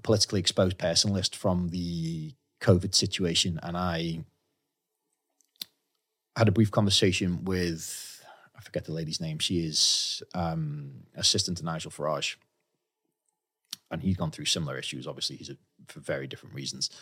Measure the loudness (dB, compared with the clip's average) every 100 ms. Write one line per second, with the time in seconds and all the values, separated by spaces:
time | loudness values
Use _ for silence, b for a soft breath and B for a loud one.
0 | 2 4 4 2 2 4 2 2 2 4
1 | 2 2 -2 0 2 2 2 -2 -2 -2
2 | -2 -4 -8 -12 _ _ 6 6 6 0
3 | 0 0 0 2 0 -2 -4 -2 -2 0
4 | -2 -4 -10 _ _ _ _ _ _ _
5 | _ _ _ _ _ _ -18 _ _ _
6 | _ _ _ 4 4 6 4 4 4 4
7 | 4 4 0 0 0 0 0 -2 -8 -10
8 | -12 -16 B B B -20 -8 -8 -6 -6
9 | -4 -4 -4 -4 0 0 0 2 2 2
10 | 0 -6 -6 -2 -2 -2 -4 -6 -10 -14
11 | -18 0 2 2 0 -4 -4 -6 -8 -4
12 | -2 -2 -4 -8 _ _ _ _ _ _
13 | _ _ _ _ _ _ _ -16 _ -4
14 | 0 0 -2 -4 -2 -2 -2 -6 -8 -8
15 | -10 -6 -8 -8 -12 -16 _ _ -20 -14
16 | -6 -6 -6 -12 -12 -10 -10 -6 -8 B